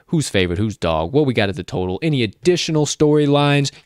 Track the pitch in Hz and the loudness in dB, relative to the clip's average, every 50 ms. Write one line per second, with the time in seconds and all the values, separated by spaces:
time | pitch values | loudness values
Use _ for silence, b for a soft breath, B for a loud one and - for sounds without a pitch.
0 | b b 170 160 135 - - 98 92 87 87 95 107 110 95 - - 82 80 78 | b b -2 -2 -2 0 0 0 0 0 0 -2 -2 -4 -4 -4 -2 -2 0 -2
1 | 80 85 - 147 151 131 113 113 104 98 92 - 90 - - - 92 92 92 - | -2 0 0 0 0 0 0 0 0 -2 -2 -6 -8 -6 -6 -4 -4 -4 -4 -4
2 | 160 165 147 131 117 101 - _ - 175 175 165 - - 160 151 147 - - - | -4 -2 -2 -2 -2 -4 -4 _ 0 0 0 0 0 -2 0 0 0 0 0 2
3 | 156 147 151 151 147 143 143 143 143 143 143 143 139 135 - B B | 2 4 4 4 2 2 2 2 2 2 2 2 0 -2 -6 B B